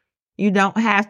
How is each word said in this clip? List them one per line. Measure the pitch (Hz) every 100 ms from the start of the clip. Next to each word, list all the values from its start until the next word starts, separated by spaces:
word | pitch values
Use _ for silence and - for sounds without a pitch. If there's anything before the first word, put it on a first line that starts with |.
| _ _ _ -
You | 202
don't | 196 196 214
have | 226 202 208